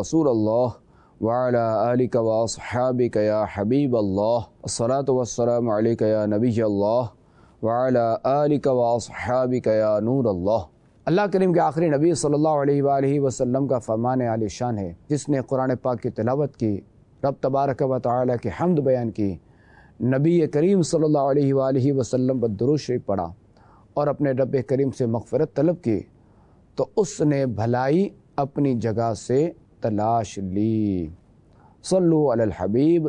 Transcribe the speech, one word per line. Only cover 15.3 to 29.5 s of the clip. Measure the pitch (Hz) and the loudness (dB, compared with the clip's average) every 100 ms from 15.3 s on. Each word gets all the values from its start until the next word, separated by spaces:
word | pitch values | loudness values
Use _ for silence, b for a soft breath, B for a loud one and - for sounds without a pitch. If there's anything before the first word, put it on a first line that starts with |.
| 139 123 | -4 -2
قرآن | 131 131 127 | -2 -2 -2
پاک | 131 120 | -4 -4
کی | 120 | -4
تلاوت | - 113 135 143 - | -4 -2 -2 -2 -2
کی، | 110 98 - _ _ - | -2 -2 -8 _ _ -6
رب | 139 135 | -4 -2
تبارک | 135 135 143 127 135 | -2 0 0 0 -2
و | 131 | -2
تعالیٰ | 123 123 127 120 | -2 0 0 -2
کی | 113 - | -4 -2
حمد | 170 160 | 0 0
بیان | 135 127 117 | 2 0 -2
کی، | 104 101 85 b b b b b - | -2 -4 -4 b b b b b -4
نبی | 123 131 156 175 151 | 0 2 2 2 2
کریم | 147 175 196 | 2 2 2
صلی | 156 160 | 2 2
اللہ | 156 151 | 2 2
علیہ | 139 143 139 | 2 2 2
وآلہ | 135 131 135 135 | 2 2 2 2
وسلم | 135 120 127 127 131 | 0 0 0 0 0
پر | 113 | -2
درود | 95 120 151 | 0 0 0
شریف | - 123 - | -2 -6 -4
پڑھا | 95 85 - _ b b b b | -4 -4 -10 _ b b b b
اور | - 143 | -4 -2
اپنے | 131 139 | 0 0
رب | 127 127 135 117 | 0 0 -2 -2
کریم | 131 139 | 0 0
سے | 131 120 | -2 -2
مغفرت | 113 - 127 151 | -4 -4 -4 -2
طلب | - 156 170 | 0 0 0
کی، | 117 101 - b b b b b b | -2 -2 -4 b b b b b b
تو | - 131 - | -6 -4 -2
اس | 196 - | -2 0
نے | 151 139 135 | 0 2 0
بھلائی | 98 113 123 131 165 202 - _ - | -2 0 0 2 2 0 -6 _ -6
اپنی | 139 - 143 | -4 0 0
جگہ | 120 113 110 117 | 0 -2 -2 -2
سے | 104 - 127 170 | -4 -2 0 0